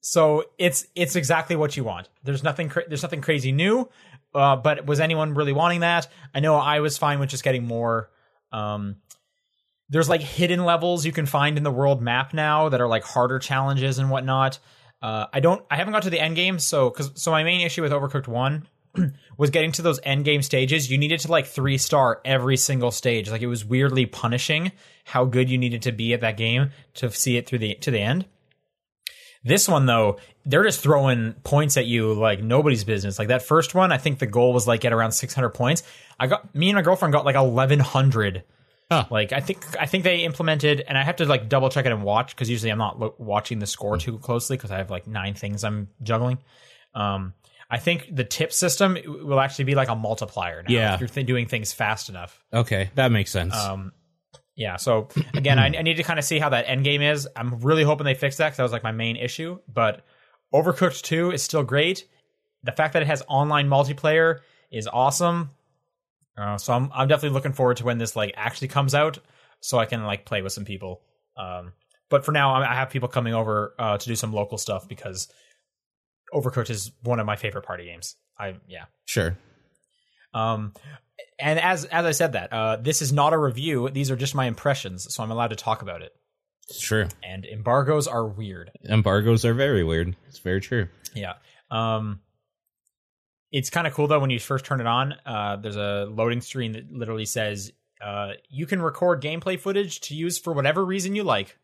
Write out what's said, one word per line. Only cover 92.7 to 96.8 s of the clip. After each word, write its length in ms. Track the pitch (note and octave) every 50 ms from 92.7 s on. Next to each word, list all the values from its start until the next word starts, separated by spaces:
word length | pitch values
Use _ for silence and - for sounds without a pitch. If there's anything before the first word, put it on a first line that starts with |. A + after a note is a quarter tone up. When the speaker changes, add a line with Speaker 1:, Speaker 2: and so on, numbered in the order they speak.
| _ _ _ _ _ _ _ _ _ _ _ _ _ _ _ _ -
Speaker 1:
it's 180 | C#3 C3 -
kinda 200 | - F3 E3+ D#3 C#3
cool, 160 | - D3 D3
though, 100 | D#3 D3
when 120 | C#3 C3+
you 100 | B2+ A#2
first 240 | - - C#3 C3 C3+
turn 160 | - C#3+ C3
it 60 | A#2 A#2
on, 260 | A#2 B2 C3+ C#3 C#3+ - _
uh, 300 | C3+ A#2 G#2+ G#2 G#2 G2+
there's 200 | G2+ G#2 A2 G2+
a 300 | G#2 G2+ G2+ G2+ G2+ G2+ G2+
loading 300 | G#2+ G#2+ A2+ A#2 A#2 A#2+
screen 320 | A#2+ - - C3+ B2 A2+ A2
that 180 | G#2+